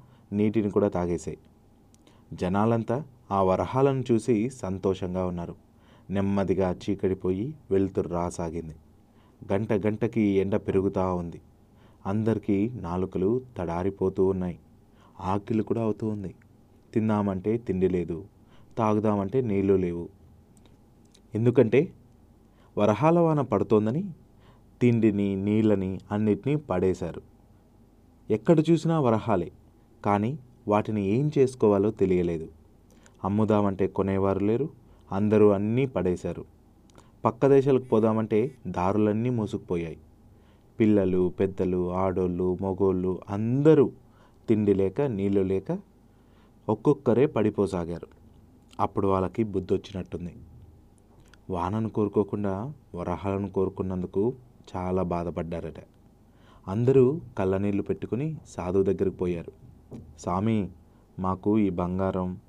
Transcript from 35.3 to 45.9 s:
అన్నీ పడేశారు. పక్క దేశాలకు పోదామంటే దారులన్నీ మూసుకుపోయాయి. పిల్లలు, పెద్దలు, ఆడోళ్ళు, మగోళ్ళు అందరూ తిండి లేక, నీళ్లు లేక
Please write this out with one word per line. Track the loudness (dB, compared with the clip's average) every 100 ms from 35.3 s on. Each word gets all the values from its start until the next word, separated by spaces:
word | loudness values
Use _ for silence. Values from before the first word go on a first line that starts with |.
| 6 6
అన్నీ | 6 0 0 -2
పడేశారు. | 0 0 -2 -4 -10 -14 -20 -20 _ -20 -20 -20 -2 -2
పక్క | 2 4
దేశాలకు | 6 6 0
పోదామంటే | 2 2 2 0 0 0 0 -6 -8
దారులన్నీ | -2 0 2 2 2 -2
మూసుకుపోయాయి. | -2 -4 -6 -4 -6 -6 -12 -20 -20 -20 -20 -20 _ _ 2
పిల్లలు, | 4 4 2 2 0 0
పెద్దలు, | -2 0 -2 0 -2
ఆడోళ్ళు, | -2 -2 0 -2 0 -2 -2
మగోళ్ళు | -4 0 2 2 -2 -4 -6
అందరూ | -6 -2 2 6 6 4 0 -20 _ -20 _ 0
తిండి | 2 4
లేక, | 2 2 0
నీళ్లు | -4 -2 0 2
లేక | 2 -2 -2 -8 -8